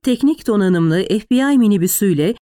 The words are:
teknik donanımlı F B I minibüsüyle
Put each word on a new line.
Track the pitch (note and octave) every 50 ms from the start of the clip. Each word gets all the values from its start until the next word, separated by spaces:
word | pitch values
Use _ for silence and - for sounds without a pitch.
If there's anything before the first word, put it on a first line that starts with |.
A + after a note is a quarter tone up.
| -
teknik | C4 B3 A#3 C4+ C#4+ D#4+ - -
donanımlı | - A3 G#3 - F#3 F#3 E3+ E3 D#3+ D#3+ F#3 -
F | - G3 G#3+ - -
B | B3
I | B3+ C4+ C#4 C#4+
minibüsüyle | B3+ A#3 G#3 G3+ F#3 F3 F#3 - - G#3 G3 E3 C#3+ D3+ G3 A#3 - _ _ _